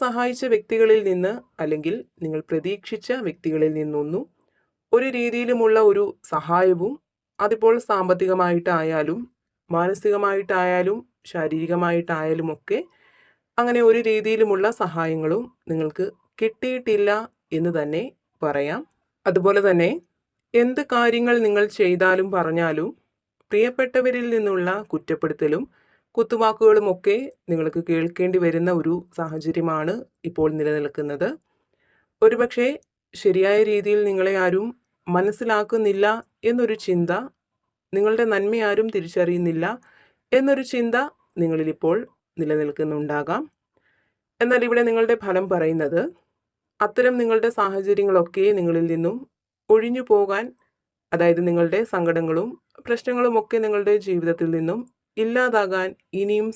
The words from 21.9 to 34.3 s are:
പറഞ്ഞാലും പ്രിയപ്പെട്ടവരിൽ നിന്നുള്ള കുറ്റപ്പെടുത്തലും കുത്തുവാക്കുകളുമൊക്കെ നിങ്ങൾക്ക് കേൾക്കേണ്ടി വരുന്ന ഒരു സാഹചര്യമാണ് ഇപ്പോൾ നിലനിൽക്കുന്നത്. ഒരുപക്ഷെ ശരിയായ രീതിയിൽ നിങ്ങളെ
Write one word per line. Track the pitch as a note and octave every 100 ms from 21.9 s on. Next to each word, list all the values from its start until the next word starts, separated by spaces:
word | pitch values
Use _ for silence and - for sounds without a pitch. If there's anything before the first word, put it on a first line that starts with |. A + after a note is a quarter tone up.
| F3+ F#3 F#3 F#3+ F#3
പറഞ്ഞാലും | D#3+ E3 E3 D#3 G3+ - _ _ _ _ -
പ്രിയപ്പെട്ടവരിൽ | G#3 A#3+ B3 B3+ B3+ B3+ B3 A#3+ A3+
നിന്നുള്ള | G3+ F#3 F3+ G3+ -
കുറ്റപ്പെടുത്തലും | D#3 - D#3+ D#3+ D3+ D3+ E3 C#4 _ _ _ _ -
കുത്തുവാക്കുകളുമൊക്കെ | A3+ A3+ A3 G#3+ A3 G#3+ G3+ F3+ G3+ A3 C#4 - -
നിങ്ങൾക്ക് | E3 D#3 F3 E3+
കേൾക്കേണ്ടി | E3 E3 F3 F3+ F#3 E3+
വരുന്ന | E3 F3 E3+
ഒരു | D#3 F3+ - -
സാഹചര്യമാണ് | D#3+ D#3 D#3 F3 E3 D#3 D#3+ A3+ - _ E3+
ഇപ്പോൾ | F3+ D#3+ D#3
നിലനിൽക്കുന്നത്. | D3+ D3+ C#3+ D#3 D3 C#3 G3+ D#4+ _ _ _ _ _ _ _ - A3
ഒരുപക്ഷെ | A#3+ A#3+ A#3+ B3+ D4+ _ _ _ -
ശരിയായ | G3+ F3+ G3 G#3 G#3+
രീതിയിൽ | G#3 G#3 G#3 G3+
നിങ്ങളെ | F#3+ F#3+